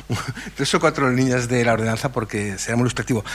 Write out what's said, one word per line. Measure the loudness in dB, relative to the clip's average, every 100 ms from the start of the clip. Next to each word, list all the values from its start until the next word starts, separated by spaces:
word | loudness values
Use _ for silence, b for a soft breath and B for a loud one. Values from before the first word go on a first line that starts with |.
| -6 -6
<laughs> | -4 -10 -12 -4
tres | 0
o | 4
cuatro | 4 4 2
líneas | 4 2 2 2
de | 2
la | 4
ordenanza | 2 0 -2 -2
porque | -4 -4 -4 -4 -6
será | -2 0
muy |
ilustrativo. | 0 0 -2 -2 -2